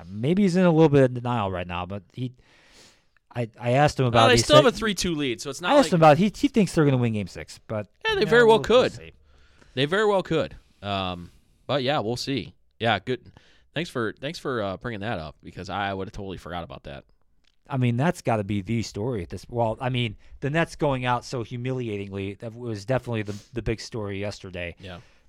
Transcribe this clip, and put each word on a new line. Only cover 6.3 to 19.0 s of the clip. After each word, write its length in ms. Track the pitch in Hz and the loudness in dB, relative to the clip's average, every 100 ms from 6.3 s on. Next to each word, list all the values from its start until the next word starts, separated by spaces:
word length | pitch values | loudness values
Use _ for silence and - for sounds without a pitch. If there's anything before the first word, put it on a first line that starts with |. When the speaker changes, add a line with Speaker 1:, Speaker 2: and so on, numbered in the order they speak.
Speaker 1:
he 140 | - 285 | 0 0
thinks 260 | - 185 | 2 2
they're 100 | - | 4
gonna 120 | 143 131 | 4 4
win 160 | 120 | 2
Game 120 | 107 95 | -2 -6
Six, 320 | 82 76 - - | -10 -16 -16 -10
but, 200 | 110 107 _ 440 | -10 -10 _ -4
Speaker 2:
Yeah, 60 | |
they 60 | 415 | 0
Speaker 1:
you 60 | 214 | 4
Speaker 2:
very 160 | 233 | 6
Speaker 1:
know, 60 | 233 | 6
Speaker 2:
well 100 | 220 | 6
Speaker 1:
we'll, 200 | 135 240 | 4 4
we'll 20 | 160 | 4
Speaker 2:
could. 20 | |
Speaker 1:
see. 200 | 101 80 - _ _ _ _ _ | -2 -16 -20 _ _ _ _ _
Speaker 2:
They 100 | 123 | -4
very 220 | 147 190 214 | 0 2 2
well 160 | 196 | 2
could. 320 | 170 160 82 - _ _ | 0 -2 -2 -8 _ _
Um, 480 | 101 98 92 90 87 - _ _ - | -6 -4 -4 -6 -12 -20 _ _ -6
but, 160 | 139 | -4
yeah, 160 | 127 147 | 0 -2
we'll 180 | 107 120 | -2 -4
see. 380 | - 135 78 - _ - | -4 -4 -6 -12 _ -4
Yeah, 180 | 113 104 | 0 0
good. 220 | - 123 92 - _ _ _ | -2 -8 -8 -20 _ _ _
Thanks 160 | - 175 | -10 -8
for, 240 | 131 110 - | -6 -6 -6
thanks 180 | 139 170 | -10 -10
for, 240 | - 123 | -6 -4
uh, 140 | 101 92 | -4 -6
bringing 220 | 123 107 | -10 -8
that 180 | 104 101 | -6 -6
up, 180 | 78 - | -8 -14
because 260 | - - 104 | -18 -14 -8
I 240 | 95 98 | -4 -4
would 160 | 98 95 | -4 -8
have 40 | |
totally 260 | - 98 85 | -10 -12 -12
forgot 260 | - 87 | -10 -10
about 200 | 82 65 | -10 -14
that. 200 | - 69 - _ _ _ _ _ - | -16 -18 -18 _ _ _ _ _ -8
Speaker 1:
I 80 | 131 | -2
mean, 180 | 123 117 | 0 2
that's 260 | 156 175 | 0 -2
gotta 220 | - 113 | -2 -2
be 180 | 98 104 | -2 -4
the 200 | 90 113 | -4 -4
story 400 | 101 - | -4 -6